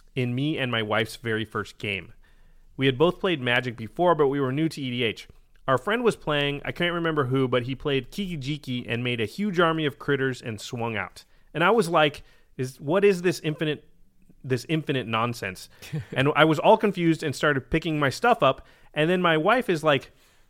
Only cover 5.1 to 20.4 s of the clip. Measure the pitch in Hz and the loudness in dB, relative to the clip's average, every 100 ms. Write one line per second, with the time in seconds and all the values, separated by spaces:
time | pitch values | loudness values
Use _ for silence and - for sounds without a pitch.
5.1 | 95 - - _ - - 131 - 226 240 | -4 -12 -20 _ -12 0 0 0 0 0
6.1 | - - 147 143 143 - - 175 170 165 | 0 -2 0 0 -2 -6 -4 -2 0 -2
7.1 | 156 123 131 131 127 123 131 147 139 131 | 0 0 0 2 0 -2 -6 -2 -2 -4
8.1 | - 196 170 131 151 - 123 - 117 123 | -8 -8 -6 -6 -8 -6 -8 -4 -4 -2
9.1 | 120 107 - 208 175 170 160 151 - - | -2 -4 -4 -4 2 2 2 -2 -4 -2
10.1 | 143 135 123 - 107 - 123 117 107 90 | 0 0 -4 -8 -10 -8 -6 -4 -4 -6
11.1 | - - _ _ 151 175 233 170 170 151 | -10 -20 _ _ 0 2 2 2 2 2
12.1 | 147 - _ _ - 131 - 143 180 202 | 0 -18 _ _ -10 -10 -8 -2 4 4
13.1 | 180 175 160 160 151 156 147 - - - | 4 0 -2 -4 -4 -4 -6 -10 -20 -20
14.1 | _ - - 135 123 - 160 151 135 110 | _ -20 -14 -6 -4 -2 -4 -2 -4 -2
15.1 | 113 120 113 101 92 - - - 156 110 | -2 -2 -4 -8 -10 -14 -20 -10 -10 -6
16.1 | 135 139 143 156 143 160 214 214 180 170 | -2 2 4 4 6 4 4 4 0 0
17.1 | 160 160 123 156 139 - 160 170 151 143 | 2 -2 0 0 0 0 -2 0 0 0
18.1 | - 240 226 139 135 - - - - 156 | 2 2 4 4 2 -6 -20 -10 -2 0
19.1 | 185 180 160 165 240 226 165 156 139 - | 2 2 2 4 2 2 0 2 2 0
20.1 | _ _ _ | _ _ _